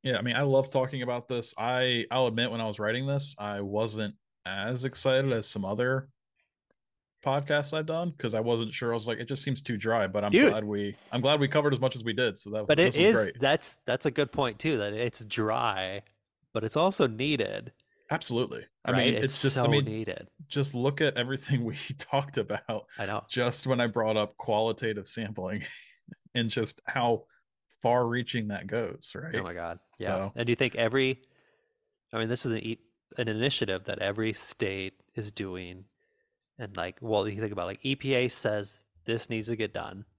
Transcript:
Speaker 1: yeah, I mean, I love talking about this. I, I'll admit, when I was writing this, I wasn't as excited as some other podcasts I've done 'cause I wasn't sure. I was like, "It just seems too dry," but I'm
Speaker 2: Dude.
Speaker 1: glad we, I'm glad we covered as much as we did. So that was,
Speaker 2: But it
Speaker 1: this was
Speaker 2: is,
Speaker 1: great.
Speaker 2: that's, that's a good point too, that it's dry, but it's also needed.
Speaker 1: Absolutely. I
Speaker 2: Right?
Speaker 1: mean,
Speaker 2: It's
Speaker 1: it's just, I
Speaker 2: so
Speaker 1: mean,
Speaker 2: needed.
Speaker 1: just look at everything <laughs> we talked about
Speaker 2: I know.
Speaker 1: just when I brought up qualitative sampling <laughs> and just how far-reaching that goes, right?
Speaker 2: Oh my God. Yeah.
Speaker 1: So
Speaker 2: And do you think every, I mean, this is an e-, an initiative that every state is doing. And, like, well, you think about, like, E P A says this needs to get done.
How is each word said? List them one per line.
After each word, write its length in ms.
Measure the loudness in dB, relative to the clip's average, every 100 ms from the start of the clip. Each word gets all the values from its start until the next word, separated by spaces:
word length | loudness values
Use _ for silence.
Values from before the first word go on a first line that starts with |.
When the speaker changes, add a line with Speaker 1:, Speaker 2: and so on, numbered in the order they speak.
Speaker 1:
yeah, 160 | -2 -2
I 20 |
mean, 140 | 0 0
I 80 |
love 260 | 4 4 4
talking 320 | 0 0 -2
about 260 | -4 -4 -2
this. 280 | -4 -4 -4
I, 480 | 0 2 2 2 2
I'll 160 | 2 2
admit, 240 | 2 -2
when 100 | -2
I 40 | -4
was 100 | -2
writing 300 | 0 0 0
this, 280 | -2 -4 -6
I 220 | -6 -4
wasn't 520 | -2 0 0 -2 -6 -8 _ _ -8
as 400 | -4 -4 -2 -4
excited 480 | 0 2 4 4
as 140 | 0 -2
some 160 | -4 -4
other 420 | 0 2 0 -2 _ _ _ _ _ _ _ _ _ _ _ 0
podcasts 480 | 0 2 0 2
I've 140 | -4 -2
done 240 | -2 -4 -4
'cause 200 | -2 0
I 60 |
wasn't 300 | 2 2 0
sure. 200 | -2 -2
I 20 |
was 140 | -2 -2
like, 100 | -4
"It 100 | -4
just 140 | -4
seems 220 | -2 -4
too 120 | -2 -2
dry," 280 | 2 2 2
but 180 | 2
I'm 80 | 4
Speaker 2:
Dude. 200 | 6 6
Speaker 1:
glad 120 | 4
we, 320 | -2 -2 -2 -6 -6
I'm 100 | 0
glad 180 | 2 4
we 80 | 4
covered 260 | 4 4
as 60 | 2
much 160 | 0 -2
as 80 |
we 100 | -4
did. 240 | 0 0 -2
So 140 | -8
that 80 | -6
was, 80 | 2
Speaker 2:
But 100 | 4
it 160 | 6
Speaker 1:
this 40 | 6
was 80 | 6 6
Speaker 2:
is, 60 |
Speaker 1:
great. 160 | 2 2
Speaker 2:
that's, 400 | 2 2 -2 -10 -4
that's 180 | 0 0
a 60 |
good 200 | 0 0
point 280 | 2 0 0
too, 180 | 0 0
that 160 | 0
it's 320 | 0 -2 -4 -6
dry, 760 | 0 2 2 0 0 -4 -6 _ _ _ _ _
but 100 | -4
it's 140 | -2 2
also 300 | 2 4 2
needed. 640 | 2 0 0 0 -4 -10 _ _ _ -6
Speaker 1:
Absolutely. 560 | -4 0 0 0 -4 -12 _ 0
I 60 |
Speaker 2:
Right? 140 | 4 4
Speaker 1:
mean, 80 | 4
Speaker 2:
It's 80 |
Speaker 1:
it's 180 | 0 2
just, 160 | 2 4
I 60 |
Speaker 2:
so 60 | 4
Speaker 1:
mean, 140 | 4 2
Speaker 2:
needed. 420 | -4 -6 -8 -12 _ -6
Speaker 1:
just 280 | -2 -2 2
look 260 | 0 4
at 160 | 2 2
everything 460 | -2 -4 0 0
<laughs> 20 | 0
we 100 | -6 -10 -10
talked 400 | -2 -2 0 -4
about 480 | -2 -4 -4 -6 -6 -8
Speaker 2:
I 80 | -4
know. 160 | -4 -4
Speaker 1:
just 380 | 0 0 0 0
when 160 | 2
I 60 | 2
brought 280 | 2 2 2
up 220 | 0 -4
qualitative 680 | 0 2 2 0 -2 -4 -6
sampling 560 | -8 -6 -6 -4 -6 -6 -14 -18 _
<laughs> 360 | -20 -20 _ -2
and 160 | 0
just 300 | 0 -2 -4 -6
how 400 | 0 2 2 -2 _ _ _ _ _
far-reaching 680 | 2 4 2 0 -2 -4 -4
that 180 | -6 -4
goes, 440 | -4 -4 -6 -12 -10
right? 200 | -6 -4
Speaker 2:
Oh 80 |
my 100 | -4
God. 240 | -6 -8 -10 _ _
Yeah. 80 | -4
Speaker 1:
So 260 | -2 -2 -2
Speaker 2:
And 120 | 0
do 40 |
you 40 | 2
think 180 | 2 2
every, 460 | 2 2 2 -2 _ _ _ _ _ _ _ _ _
I 40 | -4
mean, 100 | -2
this 160 | -2 -2
is 60 |
an 60 | -2
e-, 160 | -4 -8 _ _ _ -4
an 80 | -2
initiative 560 | 0 0 0 -2 -2 -4
that 140 | -2
every 340 | -2 0 -2
state 600 | -4 -10 -4 -4 -2 -8 _ _
is 180 | -10 -10
doing. 540 | -8 -6 -6 -10 -14 -20 _ _ _ _ _ _ -14
And, 180 | -10 -6
like, 220 | -6 -6
well, 260 | 0 2 2
you 120 | -2
think 120 | -4
about, 160 | -4 -6
like, 140 | -4
E 120 | -4 -2
P 200 | 2 2
A 120 | 2
says 520 | 0 -2 -2 -4 -14 _ _ -4
this 240 | -4 -2
needs 200 | -4 -4
to 60 | -2
get 160 | -2
done. 300 | -4 -8 -12 -18